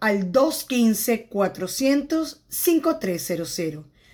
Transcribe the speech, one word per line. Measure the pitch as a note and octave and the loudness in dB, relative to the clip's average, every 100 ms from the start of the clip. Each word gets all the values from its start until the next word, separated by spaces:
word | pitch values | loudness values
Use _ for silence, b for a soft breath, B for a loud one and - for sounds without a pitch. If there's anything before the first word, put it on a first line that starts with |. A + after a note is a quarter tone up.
al | A3 G3+ F#3 | 0 0 2
dos | B3 D#4 D4+ - | 2 2 0 -2
quince, | B3 A3+ G#3+ - A3+ - | 2 4 2 0 -2 -2
cuatrocientos, | G3+ F#3+ - F3+ - C4+ C#4+ C#4 D#4+ D4+ - - | -2 -2 -2 -6 -2 2 2 0 -2 -2 -8 -12
cinco | - - E4 E4 E4 | -4 2 2 2 -2
tres | F#3+ E3+ - | -2 -4 -4
cero | E3+ E3 | -4 -6
cero. | - D#3+ D3+ D3+ b b | -4 -6 -6 -14 b b